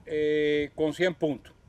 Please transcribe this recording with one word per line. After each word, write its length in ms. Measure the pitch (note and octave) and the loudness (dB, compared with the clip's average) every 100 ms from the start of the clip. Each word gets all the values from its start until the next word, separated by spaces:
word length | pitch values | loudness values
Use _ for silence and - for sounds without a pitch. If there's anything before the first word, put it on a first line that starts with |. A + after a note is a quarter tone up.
| - | -6
eh, 680 | D3+ D3+ D3+ D3+ D3 D3 - | -2 0 2 2 0 -2 -2
con 180 | D#3 | -2
cien 200 | D3 F3+ E3+ | 0 -2 0
puntos. 380 | D#3+ B2 - - | -2 -4 -10 -20